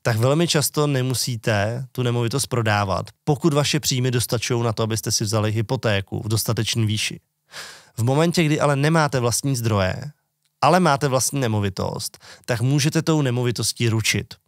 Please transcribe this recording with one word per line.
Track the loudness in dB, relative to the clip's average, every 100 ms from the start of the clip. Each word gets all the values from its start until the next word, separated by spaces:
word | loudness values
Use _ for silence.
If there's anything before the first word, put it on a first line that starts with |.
tak | 0 2
velmi | 2 2 2
často | 2 0 0 0
nemusíte | 0 0 -2 -4 -4 0 0 0 -4 -8
tu | -4
nemovitost | -2 0 -2 -2 -2
prodávat, | -2 2 0 0 -2 -6 _
pokud | -2 2 2
vaše | 2 2 0
příjmy | -2 0 0
dostačují | 0 0 -2 0 0
na | 0
to, | 0
abyste | -2 -2 -2
si | -2
vzali | 0 0 0
hypotéku | -2 -2 -2 0 -2 -2 -8
v | -2
dostatečný | -2 -2 -2 -2 0
výši. | 0 -2 -4 -8 _ _ _ -18 -18 -20 -16 -4
V |
momentě, | 0 2 2 2
kdy | 2 2
ale | 2
nemáte | 2 2 2 2 0
vlastní | 0 -2 -2
zdroje, | -2 0 0 0 -4 -10 -16 _ _ _ _
ale | 4 4
máte | 4 2 0
vlastní | 0 -2 -2
nemovitost, | 0 0 -2 -2 -6 -6 -10 -14 -20 -18
tak | -6 -2
můžete | 2 2 2 0
tou | 2 2
nemovitostí | 2 0 0 -2 -4 0 0
ručit. | 2 0 -2 -4 -16